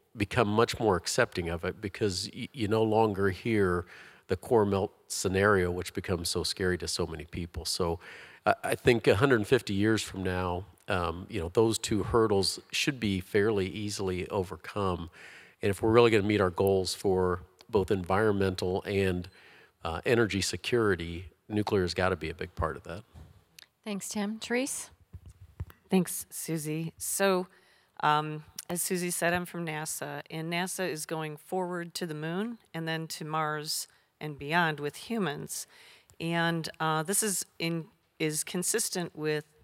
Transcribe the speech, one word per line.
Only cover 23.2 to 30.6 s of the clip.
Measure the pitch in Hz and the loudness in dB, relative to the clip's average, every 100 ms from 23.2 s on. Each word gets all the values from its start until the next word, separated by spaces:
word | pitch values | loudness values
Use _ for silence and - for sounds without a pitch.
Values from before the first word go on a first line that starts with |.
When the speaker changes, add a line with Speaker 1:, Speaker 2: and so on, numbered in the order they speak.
| - - _ - - _ | -20 -20 _ -20 -20 _
Speaker 2:
Thanks, | 220 202 - | -10 -8 -6
Tim. | 214 202 220 | -4 -4 -6
Therese? | - 240 277 - - - _ - - - - - - - _ | -4 -2 -2 -6 -10 -18 _ -20 -20 -20 -20 -14 -14 -14 _
Speaker 3:
Thanks, | 190 170 - - | 0 0 -4 -10
Susie. | - - 160 151 156 165 - | -12 -6 -6 -4 -6 -6 -8
So, | - - 196 185 185 _ _ _ _ - | -6 0 2 2 0 _ _ _ _ -2
um, | 151 151 151 151 - - - | 2 2 0 -6 -10 -16 -8
as | 175 | -6
Susie | - 180 175 | -2 -2 -2
said, | 175 170 | 0 0
I'm | 175 175 | 0 -2
from | 170 | -6
nasa, | 165 156 156 - 143 143 - | -6 -6 -6 -8 -8 -10 -10
and | 160 160 | -8 -4
nasa | 170 | -4